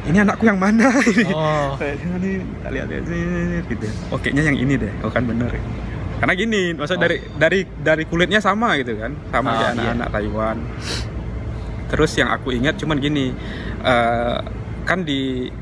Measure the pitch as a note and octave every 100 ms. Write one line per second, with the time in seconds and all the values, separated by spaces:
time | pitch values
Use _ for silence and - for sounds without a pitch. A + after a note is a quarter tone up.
0 | - F3 G3+ - A3 G3 F#3+ A3 B3+ C#4
1 | A#3+ G3 F#3+ D#3 D#3 D3+ C#3+ C#3 D3 C#3+
2 | D#3 F3+ F#3+ F#3+ F3+ - - - C#3 D3
3 | - E3+ E3+ F3 F3 F3 E3+ A#2 A2 -
4 | - C#3 - C#3 D#3 C#3 B2+ C3+ A2 G#2+
5 | A2 A#2 A#2+ A2+ A#2+ - - - - -
6 | - - C#3 F#3 A3+ G#3+ F3+ E3 D3 F3+
7 | E3+ E3 - - D#3+ F#3+ F#3 - D3 D#3
8 | D#3 E3 F3+ G#3 G#3 G3+ A3+ D#3+ B2 G#2+
9 | A2+ D3 - B2+ A#2 A2+ A2+ A#2+ A#2 A#2
10 | A#2 A2 G#2+ G#2 A2 A2 - - - -
11 | - - - - - - - - - -
12 | D#3 - B2 A2+ A#2 B2 C3 - D3 D3+
13 | C#3+ D3 C3 A#2+ - - - - - B2
14 | A#2 A#2 A#2+ - - - - - - F3
15 | E3+ C#3 C3+ B2+ B2+ A#2+